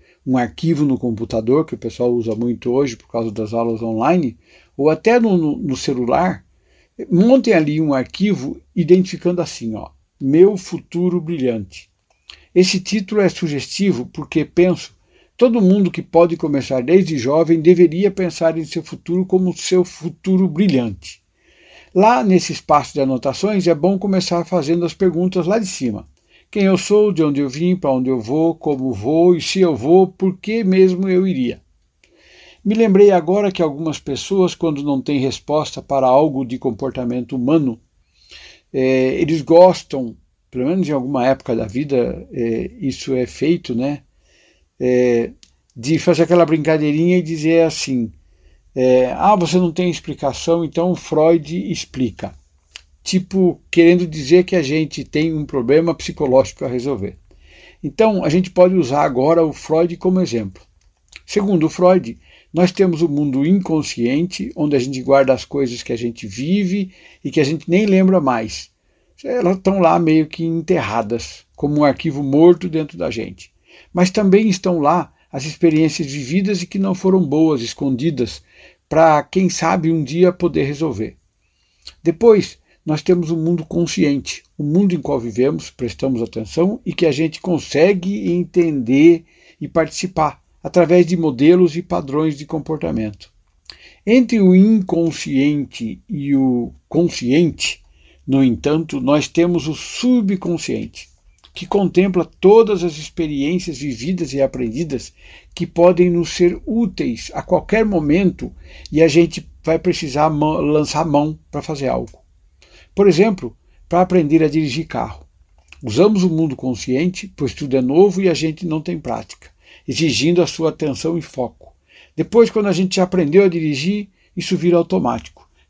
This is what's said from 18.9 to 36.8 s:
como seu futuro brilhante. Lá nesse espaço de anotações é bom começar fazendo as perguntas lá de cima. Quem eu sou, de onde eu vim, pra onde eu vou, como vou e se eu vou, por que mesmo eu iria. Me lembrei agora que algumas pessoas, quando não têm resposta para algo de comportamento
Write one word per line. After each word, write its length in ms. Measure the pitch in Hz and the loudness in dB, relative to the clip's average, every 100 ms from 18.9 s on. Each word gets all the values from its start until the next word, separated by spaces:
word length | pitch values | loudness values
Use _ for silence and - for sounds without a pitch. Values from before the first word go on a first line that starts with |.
| - - 180 185 | -12 -4 -4 0
como 300 | 185 180 170 | 0 0 -4
seu 280 | - 185 | 0 0
futuro 640 | 180 - 165 - 185 185 185 | 0 -6 -12 -8 0 2 2
brilhante. 760 | 151 202 131 117 98 - - _ _ _ _ _ - _ | 2 2 2 -2 -6 -16 -20 _ _ _ _ _ -20 _
Lá 300 | 180 214 254 | 2 4 4
nesse 300 | 214 180 - | 2 2 0
espaço 400 | 151 - 147 135 | -6 0 0 0
de 80 | 151 | -2
anotações 640 | 135 127 143 127 202 202 175 | -2 -2 -4 -2 -2 0 0
é 80 | |
bom 240 | 151 180 196 | 2 0 0
começar 460 | 202 190 185 170 | 0 -2 0 -4
fazendo 400 | 165 180 139 170 | -2 -2 0 -2
as 100 | 170 | -2
perguntas 520 | - 185 165 185 185 160 | -2 -2 0 -2 -2 0
lá 120 | 233 | -2
de 80 | 190 | -2
cima. 400 | - 127 101 - _ _ _ _ | -6 -6 -6 -12 _ _ _ _
Quem 160 | 208 | -2
eu 140 | 196 185 | 2 2
sou, 320 | - 208 214 | 2 2 4
de 140 | 170 | 2
onde 160 | 156 139 | 0 0
eu 80 | 139 | -4
vim, 260 | 139 180 | -2 -2
pra 160 | 185 143 | 0 0
onde 200 | 131 127 | 0 0
eu 100 | 127 | -2
vou, 340 | 107 151 165 | -2 0 0
como 380 | 160 156 135 131 | -2 -4 -4 -4
vou 420 | 101 113 160 175 | -4 -2 4 4
e 60 | 175 | 4
se 200 | - 190 | 0 0
eu 140 | 180 | 0
vou, 320 | 123 131 180 185 | 0 4 4 4
por 320 | - 190 185 | 0 -4 -4
que 240 | 208 226 | -4 -2
mesmo 460 | 190 185 190 180 190 | 2 4 4 2 0
eu 180 | 185 190 | 0 0
iria. 340 | 135 120 - _ _ _ _ _ _ _ _ - _ | -2 -4 -6 _ _ _ _ _ _ _ _ -20 _
Me 100 | 202 | -2
lembrei 360 | 220 226 190 202 | 2 4 6 6
agora 400 | 180 160 202 208 | 6 2 0 0
que 100 | 185 | 0
algumas 380 | 160 139 160 139 | -2 -2 -6 -6
pessoas, 560 | - 127 - 196 180 | -8 -8 -2 0 0
quando 300 | - 165 143 | 0 -4 -2
não 180 | 143 139 | -2 -2
têm 160 | 151 143 | -2 -2
resposta 640 | 131 - - 151 147 151 | -2 -4 -4 -2 -2 -8
para 240 | - 139 131 | -4 0 4
algo 380 | 131 156 135 | 4 2 0
de 140 | 123 127 | -6 -6
comportamento 760 | 135 107 | -6 -4